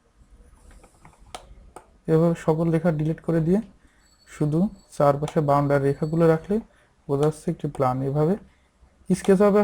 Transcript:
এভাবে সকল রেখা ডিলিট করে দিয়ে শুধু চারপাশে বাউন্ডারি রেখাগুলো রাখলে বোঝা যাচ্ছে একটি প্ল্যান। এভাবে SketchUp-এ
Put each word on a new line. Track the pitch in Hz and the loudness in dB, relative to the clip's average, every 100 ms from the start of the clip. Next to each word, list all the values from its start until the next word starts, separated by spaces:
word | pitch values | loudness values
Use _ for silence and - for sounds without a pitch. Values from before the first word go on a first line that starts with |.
| _ _ _ - - _ - - - _ - _ - - - - - - _ _ - | _ _ _ -20 -20 _ -20 -20 -20 _ -20 _ -20 -20 -20 -20 -20 -20 _ _ 0
এভাবে | 160 170 170 - | 2 2 0 -2
সকল | 160 170 | -2 0
রেখা | 160 175 151 | 0 0 -2
ডিলিট | 156 160 - | -4 -4 -4
করে | 165 160 | -2 0
দিয়ে | 208 - - _ _ _ _ _ | 0 -2 -20 _ _ _ _ _
শুধু | - 151 160 214 - _ - | -6 -2 0 -2 -4 _ 0
চারপাশে | 143 143 151 165 143 | 2 2 -2 -2 0
বাউন্ডারি | 143 143 143 139 | 0 2 0 0
রেখাগুলো | 143 156 165 165 | -2 -4 2 2
রাখলে | 160 - 214 - _ _ _ - | 2 -2 -6 -6 _ _ _ -6
বোঝা | 139 151 | -2 -2
যাচ্ছে | 151 - | -2 -8
একটি | 156 151 143 | -6 -8 -2
প্ল্যান। | 131 131 135 | -2 -2 -4
এভাবে | 147 156 208 - _ _ _ _ _ - | 0 0 -2 -6 _ _ _ _ _ -4
SketchUp-এ | 185 - 190 208 208 | -2 2 4 4 2